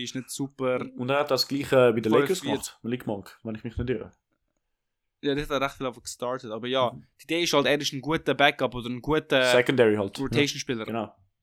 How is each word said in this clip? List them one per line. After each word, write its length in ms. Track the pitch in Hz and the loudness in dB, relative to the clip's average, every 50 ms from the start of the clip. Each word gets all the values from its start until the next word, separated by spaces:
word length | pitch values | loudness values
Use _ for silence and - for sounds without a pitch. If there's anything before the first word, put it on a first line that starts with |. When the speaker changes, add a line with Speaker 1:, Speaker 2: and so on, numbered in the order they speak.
| 123 | -8
Speaker 1:
ist 120 | 120 - | -8 -8
nicht 140 | 131 123 - | -10 -10 -8
super. 520 | - - 139 135 - - 131 127 127 131 131 131 - | -8 -8 -8 -8 -6 -4 -2 -2 -2 -2 -4 -8 -8
Speaker 2:
Und 120 | 131 123 127 | -6 -4 0
er 100 | 139 143 | 0 0
hat 120 | 147 - | 2 2
das 160 | 135 123 - | 0 0 0
Gleiche 460 | - 135 143 139 - 135 131 123 120 110 | -2 -2 -4 -2 2 6 6 6 6 6
bei 80 | 117 | 4
den 100 | 113 - | 2 4
Speaker 1:
Voll 100 | - 151 143 | 4 4 4
Speaker 2:
Lakers 180 | 139 190 - | 2 0 -2
Speaker 1:
viel. 80 | 143 143 | -2 -4
Speaker 2:
gemacht, 260 | 143 131 - - - _ | -4 -4 -6 -10 -14 _
Malik 260 | - 113 123 123 - | -6 -6 -6 -6 -4
Monk, 320 | 117 104 98 92 - - _ - | -6 -8 -8 -10 -14 -20 _ -10
wenn 120 | 113 110 | -10 -10
ich 80 | 110 - | -8 -10
mich 140 | 117 - | -10 -6
nicht 120 | - 120 123 | -6 -4 -4
irre. 220 | 120 - - - - _ _ _ _ _ _ _ _ _ _ _ _ _ _ _ _ _ _ _ _ _ | -4 -4 -6 -12 -18 _ _ _ _ _ _ _ _ _ _ _ _ _ _ _ _ _ _ _ _ _
Speaker 1:
Ja, 120 | - 143 139 | -4 -4 -4
der 140 | 147 147 | -4 -4
hat 140 | 147 147 131 | -4 -2 -2
recht 160 | 135 139 - | -2 -4 -4
viel 100 | - 139 | -6 -8
einfach 160 | 127 110 123 - | -8 -8 -10 -14
gestartet. 480 | - - - 127 123 131 127 127 110 | -16 -10 -6 -6 -4 -4 -6 -8 -10
Aber 160 | 107 113 120 | -10 -8 -6
ja, 240 | 123 127 131 123 113 | -2 0 0 0 0
Speaker 2:
Mhm. 160 | 123 113 - _ _ _ | -2 -6 -16 _ _ _
Speaker 1:
die 20 | - | -8
Idee 200 | - 160 170 170 | -4 -2 -2 0
ist 100 | - 156 | 2 2
halt, 120 | 143 139 | 2 4
er 120 | 127 147 147 | 4 2 0
ist 140 | 143 - 147 | 0 -4 -6
ein 80 | 131 | -6
guter 320 | 120 143 160 160 - 151 131 | -4 -4 -4 -2 0 -2 2
Backup 420 | 131 143 147 151 - 135 117 123 | 4 4 4 4 2 -2 -4 -4
oder 140 | 123 113 120 | -6 -8 -8
ein 120 | 123 123 | -8 -6
guter 480 | - 139 156 156 151 - 147 131 127 127 123 | -2 0 0 0 0 2 2 4 4 6 6
Speaker 2:
Secondary 420 | 123 123 - 135 123 117 110 104 | 6 6 4 4 6 6 6 6
halt. 240 | 107 98 101 - 135 | 4 0 -4 -4 -6
Speaker 1:
Rotation-Spieler. 600 | 135 - 135 143 143 139 143 139 - - 123 110 | -6 -2 0 0 0 0 -2 -6 -8 -8 -8 -6
Speaker 2:
Ja, 60 | 107 | -6
genau. 300 | - 110 113 104 - - _ _ _ _ _ | -6 -6 -6 -6 -8 -10 _ _ _ _ _